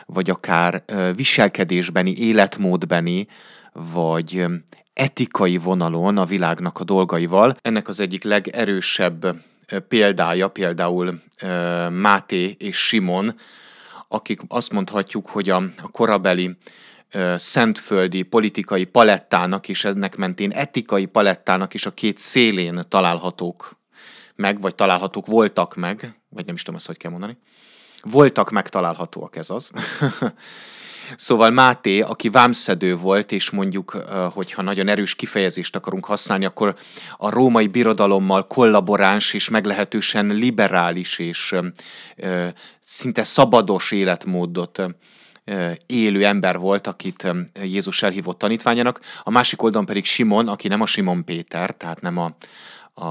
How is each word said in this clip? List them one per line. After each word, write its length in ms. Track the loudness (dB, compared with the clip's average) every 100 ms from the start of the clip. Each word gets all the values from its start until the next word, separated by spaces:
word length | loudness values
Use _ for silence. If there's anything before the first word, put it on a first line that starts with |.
| -10
vagy 240 | -4 -2
akár, 520 | -2 0 2 2 0 -6
ö, 240 | -4 -2
viselkedésbeni, 1000 | 0 0 4 2 2 0 0 0 0 0 0
életmódbeni, 1120 | 2 4 4 2 0 0 0 0 0 -2 -4 -12 -20 -20 -20
vagy, 640 | -16 -8 -2 0 0 -2 -4
ö, 180 | -4 -4 -10 -20 _
etikai 640 | -4 -4 -2 -4 0 0 0
vonalon 640 | 0 -2 -2 -2 0 0
a 60 |
világnak 540 | 0 -2 -2 -2 -6 -8
a 60 |
dolgaival. 720 | -2 0 2 0 2 4 4 2
Ennek 260 | -4 -4 -4
az 120 | -6
egyik 240 | -6 -4
legerősebb, 1000 | 0 0 0 -2 -2 -2 -2 -2 -2 -2
ö, 540 | -4 -6 -10 _ -10 -10
példája 680 | -2 2 4 2 0 0 -2
például, 720 | -2 -4 -2 -2 0 -2 -6 _ -14
ö, 480 | -6 -4 -2 -2 -4
Máté 680 | 0 2 2 2 -2 -2 -4
és 180 | -8 -4 -2
Simon, 480 | 0 0 0 -2 -6 -14 -20 -20 -20 -20 -20 -8
akik 320 | -8 -6 -8 -6
azt 240 | -6 -4
mondhatjuk, 560 | -4 -2 -4 -4 -6 -6
hogy 220 | -4 0
a, 60 | 0 -2 -8
a 60 | -12
korabeli, 640 | -2 0 2 2 0 0 -6 -18 -20 -20 -20 _
ö, 240 | -4 -2 -2
szentföldi 840 | -2 2 2 0 0 0 2 -2
politikai 600 | -2 0 0 -2 -4 -2
palettának 840 | 2 4 6 4 2 0 0 -4 -6
és 160 | -6
ennek 320 | -4 -4 -4 -4
mentén 340 | -6 -4 -4
etikai 540 | -4 -6 -6 -2 0
palettának 680 | 0 2 2 2 0 0 -2
is 120 | -6 -10
a 40 |
két 280 | -4 -4 -2
szélén 640 | 0 4 4 2 -2 -6 -2
találhatók 920 | 2 2 0 -4 -8 -8 -10 -16 -20 _ _ -20 -20 -18
meg, 260 | -4 -4 -2
vagy 140 | -4
találhatók 520 | 2 2 2 0 -8 0
voltak 480 | 2 4 2 -2
meg, 460 | -4 -6 -8 -12 -18 _
vagy 180 | -16 -12
nem 80 |
is 80 | -12
tudom 160 | -12 -12
ezt, 80 | -14
hogy 100 | -14
kell 140 | -12
mondani. 260 | -12 -12 -16 _ _ _ _ _ -18
Voltak 480 | 2 6 6 6 0
megtalálhatóak, 880 | -2 -2 -2 -2 -4 -8 -12 -14 -12
ez 140 | -10
az. 200 | -10 -10 -10 -10 -4
<laughs> 100 | -4 -2 -6 -6 -16 -20 -20 -20 -20 -18 -18 -8
Szóval 340 | 0 4 6
Máté, 500 | 8 6 4 2 0
aki 280 | 0 -2 2
vámszedő 680 | 6 6 4 0 0 0 0
volt, 360 | 2 2 2
és 180 | -4 -4
mondjuk, 440 | -2 -2 -4 -8
ö, 320 | -10 -8 -4 -4
hogyha 300 | -4 -8 -6
nagyon 260 | -4 0 0
erős 260 | 0 0
kifejezést 640 | -4 -4 -2 -2 -2 -8 -8
akarunk 280 | -6 -8
használni, 400 | -4 -4 -2 -2
akkor 320 | -2 0 -2 -2 -10 -18 -18 -6
a 140 | -2
római 360 | 4 4 6 4
birodalommal 800 | 4 2 4 4 4 4 2 2
kollaboráns 840 | 4 6 6 4 4 4 2 0
és 160 | -2 -2
meglehetősen 800 | -2 0 -2 -2 -2 -2 0 0
liberális 920 | 0 0 2 2 2 0 -2 -6 -6
és, 340 | -6 -8 -4
ö, 140 | -4 -4 -8 -18 -20 -20 -12
ö, 300 | -6 -4 -4 -8 -20 _
szinte 400 | -12 -8 -4 -2
szabados 680 | 2 4 6 6 4 0 0
életmódot, 880 | 0 2 0 -2 -2 -2 -4 -6 -6 -6 -8 _ _ _ _
ö, 260 | -10 -4 -4 -6 -4
élő 380 | 0 2 4
ember 340 | 4 4 0 0
volt, 280 | 0 0 -2
akit, 380 | -8 -10 -8
ö, 160 | -4 -4 -6 -10
Jézus 400 | -6 -4 -4 -2
elhívott 360 | -2 -2 -6 -4
tanítványának. 600 | -2 0 0 2 0 -4 -10 -12
A 80 | 0
másik 320 | 2 2 2
oldalon 240 | 0 0 0
pedig 180 | -4
Simon, 440 | -2 0 2 2 2
aki 200 | -2 -2
nem 120 | -2
a 60 | 0
Simon 380 | 0 0 -2
Péter, 460 | -4 -8 -8 -6 -6
tehát 300 | -6 -12 -10
nem 180 | -6 -4
a, 180 | -4 -8 -20 -20 -20 -20 -20
a, 120 | -12 -8